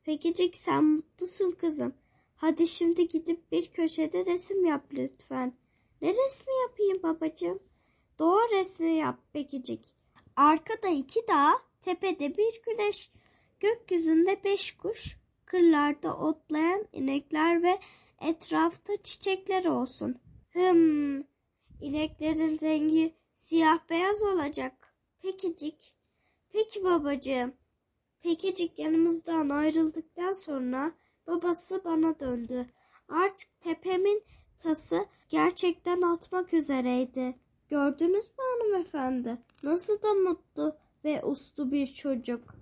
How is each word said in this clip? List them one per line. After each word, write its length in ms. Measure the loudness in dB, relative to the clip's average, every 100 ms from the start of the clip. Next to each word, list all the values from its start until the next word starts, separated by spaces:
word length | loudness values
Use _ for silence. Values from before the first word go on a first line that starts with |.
Pekicik, 520 | -6 -4 -2 0 -2 -2
sen 280 | -2 2
mutlusun 640 | 4 2 -2 -10 -8 -2 -2
kızım. 440 | -2 -2 -2 -4 -8 _ _ _ _
Hadi 300 | 0 2 0
şimdi 420 | 0 0 2 0
gidip 440 | -2 -4 -6 -4
bir 140 | -4 -4
köşede 600 | -2 -2 -2 -2 -2 -2
resim 380 | -4 -2 0
yap 200 | 2 0 -4
lütfen." 600 | -6 -8 -8 -10 -6 -6 -8 _ _ _ _
"Ne 60 | -2
resmi 440 | 0 -2 -4 -4 -2
yapayım 400 | -2 -2 -2 0
babacığım?" 560 | -2 -4 -6 -4 -6 -6 -12 _ _ _ _ -2
"Doğa 240 | 2 4 4
resmi 420 | 0 -2 -2 0
yap 240 | 0 -2 -6 _
Pekicik. 600 | -10 -8 -10 -10 -12 -14 _ _ _ _ 6
Arkada 520 | 8 6 2 -4 0
iki 320 | -2 -2 -4 2
dağ, 240 | 4 6 4 -2 _
tepede 560 | -6 -4 -2 -2 -2 0
bir 260 | -2 -2 -6
güneş, 440 | -2 -2 -4 -10 _ _ _ _ _
gökyüzünde 840 | 0 0 -2 0 4 4 4 2
beş 320 | 0 -2 -4 -8
kuş, 400 | -8 -8 -10 -16 _ _
kırlarda 720 | -2 4 6 6 4 0 -4 -2
otlayan 720 | -2 -4 -4 0 0 0 -4
inekler 720 | -6 -2 -2 -2 0 2 4
ve 160 | 4 2 -2 -20 _ _
etrafta 720 | -4 -4 -2 0 0 -2 -6 -6
çiçekler 640 | -8 -8 -4 -4 -2 0
olsun." 520 | 0 0 -2 -6 -8 -8 -14 -20 _
"Hım, 720 | 0 4 6 6 4 -2 -4 -8 _ _ _ _ -14
ineklerin 800 | -6 -4 -4 -4 -2 0 0 0
rengi 520 | 0 0 2 2 2 -4 _
siyah 460 | _ -2 2 4 2 0
beyaz 320 | -2 0 0
olacak. 720 | 0 0 -2 -6 -8 -10 _ _ _ _
Pekicik." 720 | -10 -6 -6 -6 -10 -12 _ _ _ _ _ _ _
"Peki 360 | -4 -2 -2
babacığım." 680 | 2 2 2 -2 -2 -2 -2 -8 _ _ _ _ _ _
Pekicik 580 | -4 -2 -2 -2 -4 -4
yanımızdan 680 | 0 2 2 0 -2 -2 0
ayrıldıktan 840 | 0 2 2 0 -2 -10 -6 -4
sonra 600 | -4 -6 -4 -4 -2 -4 -6 _ _ -6
babası 580 | -2 -2 -2 -4 -6
bana 360 | -2 2 2 0
döndü. 460 | -4 -6 -6 -6 -8 _ _ _ -4
Artık 520 | 0 0 -2 -18 _
tepemin 640 | -8 -6 -2 0 2 0 -4 -20 _ _
tası 480 | -4 -4 -2 -4 -4 _ _
gerçekten 760 | 0 0 2 -2 -2 -2 0
atmak 520 | 0 0 -4 -6 0
üzereydi. 840 | 0 0 0 0 0 -2 -4 -6 -8 _ _ -4
Gördünüz 560 | 0 0 2 2 2
mü 200 | -2 -6 -4
hanımefendi? 880 | 0 0 0 -2 -4 -2 -2 -4 -8 _ _
Nasıl 400 | -2 -2 0 0
da 120 | 2
mutlu 600 | 2 2 0 _ -6 -4 -4 _ _
ve 200 | -4 -4
uslu 480 | -4 -6 -8 -8 -4
bir 140 | -2 -4
çocuk. 680 | -4 -4 -4 -4 -8 -10 -20